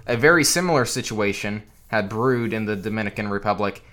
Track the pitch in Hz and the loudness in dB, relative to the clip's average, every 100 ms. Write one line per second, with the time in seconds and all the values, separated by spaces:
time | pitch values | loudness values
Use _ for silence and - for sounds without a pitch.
0 | - 120 139 170 143 170 180 151 117 131 | -4 2 6 6 4 2 2 2 0 -2
1 | 123 107 101 101 104 104 - - - 110 | -6 -2 0 0 -4 -6 -10 -20 -4 -2
2 | 98 110 127 123 117 110 107 104 104 107 | -2 0 2 2 0 -2 -2 -2 -4 -4
3 | 104 107 104 101 107 98 101 - - | -4 -4 -4 -2 -2 0 -2 -4 -16